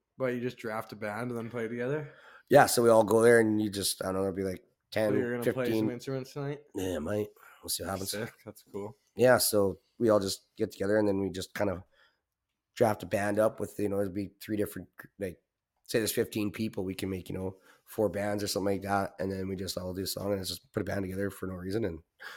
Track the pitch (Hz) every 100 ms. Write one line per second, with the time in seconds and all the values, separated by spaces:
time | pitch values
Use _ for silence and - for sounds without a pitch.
0 | _ - 131 123 123 120 117 110 110 107
1 | 107 104 123 117 113 120 113 120 123 151
2 | 143 - - - _ 135 117 - 117 113
3 | 104 113 117 117 110 107 107 98 92 -
4 | 95 95 98 92 95 90 - _ _ 104
5 | 107 131 120 120 120 127 123 113 127 120
6 | 135 135 127 147 139 151 - 101 95 85
7 | 76 104 104 - - - 85 - 87 95
8 | 98 101 117 - 113 - _ 101 101 -
9 | _ - 123 117 - 104 98 87 _ _
10 | 117 104 98 - _ - 104 - 98 107
11 | 104 98 98 90 - - 104 90 - _
12 | _ _ _ _ _ _ _ - 117 104
13 | 87 104 101 104 110 - 101 - 101 101
14 | 101 92 95 - - 107 101 92 87 -
15 | - _ 98 82 _ _ _ _ - 123
16 | 104 - 107 110 104 - 110 - 95 92
17 | 98 92 - 92 92 - _ _ _ -
18 | 104 95 104 104 98 101 98 98 98 98
19 | 98 - 98 95 95 95 92 - 92 92
20 | 92 - 98 98 92 87 - - 95 98
21 | 95 95 101 - 92 92 92 104 104 82
22 | - _ -